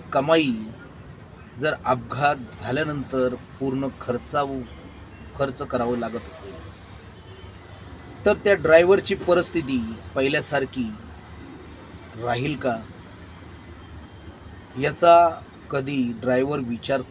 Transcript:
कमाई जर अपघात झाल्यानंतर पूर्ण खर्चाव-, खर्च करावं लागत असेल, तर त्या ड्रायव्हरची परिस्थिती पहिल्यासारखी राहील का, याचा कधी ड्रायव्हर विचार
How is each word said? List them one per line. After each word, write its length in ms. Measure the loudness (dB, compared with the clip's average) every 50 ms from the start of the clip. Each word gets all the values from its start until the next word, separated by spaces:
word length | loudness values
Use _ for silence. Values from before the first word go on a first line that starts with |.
| -4 0
कमाई 400 | 0 2 4 6 6 6 6 4 0 -2 -4 -10 -12 -16 -16 -18 -18 -18 -18 -18 -18 -18 -18 -20 -20 -20 -20 -16 -8 -2
जर 160 | -2 -2 -2 0 0
अपघात 520 | 0 0 0 -2 -6 -2 2 2 2 2 0 -4 -12 -12 -10
झाल्यानंतर 760 | -6 -4 -2 -2 -2 -2 -2 -4 -4 -2 0 2 2 2 0 -4 -10 -12 -8 -4
पूर्ण 280 | -2 -2 -2 -2 -2 -4 -6 -6
खर्चाव-, 600 | -4 -4 -4 -4 -4 -2 -2 0 0 0 -2 -6 -8 -10 -12 -16 -16 -16 -16 -16 -18 -18 -18 -18 -18 -10 -4
खर्च 260 | -2 -2 -2 -2 -4
करावं 360 | -6 -2 0 0 2 2 0 0
लागत 280 | -2 -4 -4 -6 -10
असेल, 280 | -10 -14 -14 -14 -14 -14 -14 -16 -16 -18 -18 -20 -20 -20 -18 -18 -20 -20 -20 -18 -18 -18 -18 -18 -18 -18 -18 -18 -18 -18 -18 -16 -16 -16 -16 -16 -16 -6 0 2
तर 80 | 2 2 4 4
त्या 100 | 4 4
ड्रायव्हरची 600 | 4 6 8 10 10 10 10 6 6 4 2 -2
परिस्थिती 680 | 0 2 4 4 4 4 2 -2 -4 -2 0 0 -2 -2 -2 -8 -10 -10 -6 -2
पहिल्यासारखी 760 | 0 2 2 2 0 0 0 -2 -2 -2 -2 -2 -4 -4 -4 -6 -10 -14 -16 -18 -18 -18 -18 -18 -16 -16 -16 -18 -18 -18 -18 -18 -18 -18 -18 -18 -18 -16 -14 -10 -6
राहील 340 | -2 -2 0 0 0 -2 -2
का, 200 | -2 -2 -2 -2 -2 -6 -12 -16 -18 -18 -18 -18 -18 -18 -18 -18 -18 -18 -18 -18 -18 -18 -18 -18 -18 -18 -16 -16 -16 -16 -18 -18 -18 -18 -18 -18 -16 -18 -18 -18 -18 -18 -12 -6 -2
याचा 480 | -2 -2 2 6 10 10 12 12 10 8 4 0 -10 -16 -20 -18 -10 -4
कधी 320 | -4 -2 -2 -2 0 0 0 0 -2 -2
ड्रायव्हर 380 | 0 2 4 4 4 2 0 -2
विचार 420 | -2 -4 -4 -4 -2 0 0 0 -2 -4